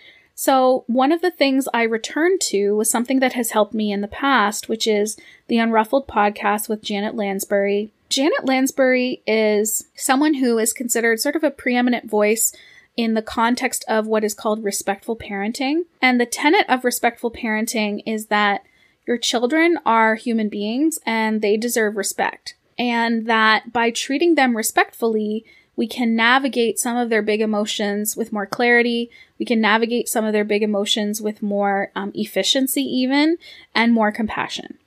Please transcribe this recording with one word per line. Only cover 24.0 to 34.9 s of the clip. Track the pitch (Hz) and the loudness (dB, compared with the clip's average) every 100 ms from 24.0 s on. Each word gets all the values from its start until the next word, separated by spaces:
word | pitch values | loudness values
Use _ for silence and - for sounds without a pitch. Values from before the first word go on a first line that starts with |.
| - 277 349 302 | -4 0 2 4
them | 262 226 | 2 0
respectfully, | 226 - 392 - 233 220 214 214 - _ _ - | 0 0 -2 -2 -2 -2 -2 -6 -10 _ _ -6
we | 233 | -4
can | - 233 226 | -2 0 2
navigate | 226 254 277 247 233 208 | 4 4 2 0 0 0
some | 240 240 | -2 -2
of | 240 | 0
their | 226 | 0
big | 214 214 | 0 0
emotions | 220 208 208 - 202 202 208 - | 0 0 -2 -2 -2 -2 -4 -4
with | 220 | -6
more | 214 202 | -6 -6
clarity. | - 240 240 240 233 233 - - - | 0 4 4 4 0 -4 -10 -20 -10
We | 220 | -2
can | 226 | 2
navigate | 220 220 226 240 - | 4 2 2 -2 -2
some | 233 214 | -2 0
of | |
their | 214 | 0
big | 208 208 | 0 0
emotions | 214 202 208 226 208 208 | 0 0 0 -2 -2 -4
with | 214 214 | -6 -4
more, | 208 202 202 196 202 190 | -4 0 0 0 -2 -6
um, | 202 - | -8 -6
efficiency | 208 - - 269 262 - | -4 -2 0 0 0 -2
even, | 269 254 254 277 311 339 - - - 214 | -2 -2 0 2 2 0 -6 -20 -6 0
and | 233 | 2
more | 233 214 | 4 2
compassion. | 208 214 - - - - - _ | 0 -4 -4 -8 -10 -14 -20 _